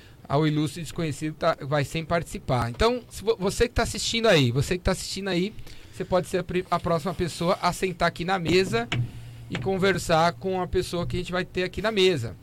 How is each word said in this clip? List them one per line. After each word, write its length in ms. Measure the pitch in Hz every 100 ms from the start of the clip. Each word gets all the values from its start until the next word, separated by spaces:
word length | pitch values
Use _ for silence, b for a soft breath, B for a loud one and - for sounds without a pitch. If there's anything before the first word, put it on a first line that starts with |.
| B B -
ao 180 | 143 156
ilustre 360 | 151 151 175
desconhecido 500 | 151 - 160 135 156
que 80 | 156
tá, 160 | 165 -
vai 220 | 139 147
sempre 240 | 135 165 156
participar. 600 | 175 151 196 - 127 120
Então, 340 | 120 226 247 -
se 160 | -
vo-, 140 | 196 -
você 280 | 196 185 233
que 80 |
tá 100 | -
assistindo 440 | 226 - - 226 226
aí, 240 | 170 123
você 240 | 127 - 180
que 80 |
tá 80 | 190
assistindo 360 | 180 - 190 196
aí, 260 | 180 196 - B B B
você 140 | -
pode 240 | 180 185 180
ser 100 | 185
a 60 |
pri-, 220 | 175 180 185
a 80 | 175
próxima 360 | 170 170 185
pessoa 440 | 156 175 - 170 196
a 100 | 175
sentar 360 | 170 190 175 170
aqui 140 | 170
na 160 | 170 190
mesa 480 | 160 180 190 226 233 - B B B B -
e 80 | -
conversar 800 | 190 190 190 170 - 160 170
com 260 | - 190 185
a 60 | 180
pessoa 400 | 185 175 170 175
que 100 | 180
a 40 |
gente 120 | 175
vai 140 | 180 180
ter 160 | 185
aqui 180 | 180 185
na 100 | 208
mesa. 460 | 214 185 160 110 -